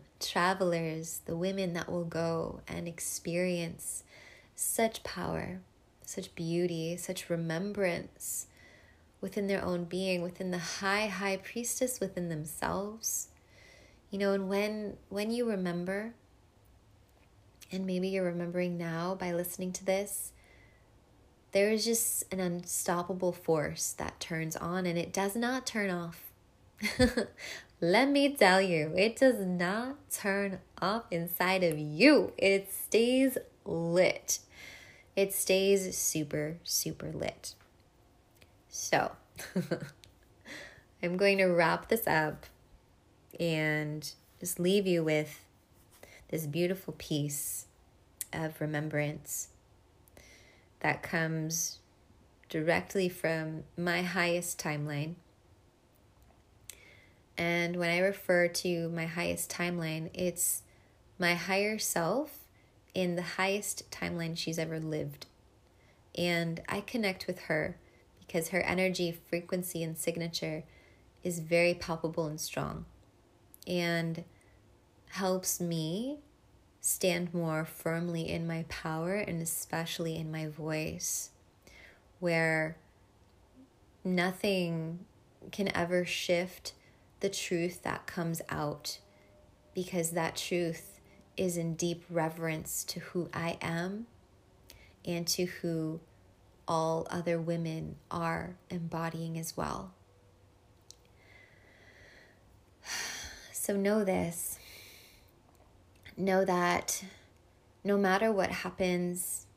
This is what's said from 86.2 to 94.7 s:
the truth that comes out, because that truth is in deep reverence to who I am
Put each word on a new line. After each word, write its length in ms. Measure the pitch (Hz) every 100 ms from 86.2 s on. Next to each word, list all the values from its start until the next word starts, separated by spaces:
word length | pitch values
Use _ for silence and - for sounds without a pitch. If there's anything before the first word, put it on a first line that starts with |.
| - 175 180 - - - - - _ -
the 80 | 202
truth 540 | - - 175 175 180
that 240 | - - -
comes 340 | - 165 165 -
out, 500 | 156 151 147 - - - - - - - - -
because 360 | - 180 185 165
that 260 | 170 165 -
truth 640 | - 180 170 165 - - - - - -
is 200 | 190 170
in 180 | 165
deep 300 | 160 175 170 -
reverence 760 | 170 160 165 165 160 - -
to 160 | - 180
who 280 | - 185 165
I 260 | 170 165 -
am 460 | 170 165 180 208 233 - - - - - -